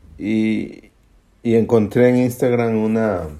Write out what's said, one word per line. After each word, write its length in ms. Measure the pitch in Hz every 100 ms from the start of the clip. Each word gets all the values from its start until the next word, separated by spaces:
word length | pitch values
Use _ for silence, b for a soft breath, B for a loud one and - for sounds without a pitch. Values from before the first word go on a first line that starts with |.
| - -
Y, 720 | 101 110 110 107 - - - _ _ _ _ _
y 140 | 120 113
encontré 520 | 107 117 104 120 123
en 60 | 123
Instagram 580 | 127 120 131 120 117 110
una 520 | 110 110 110 90 78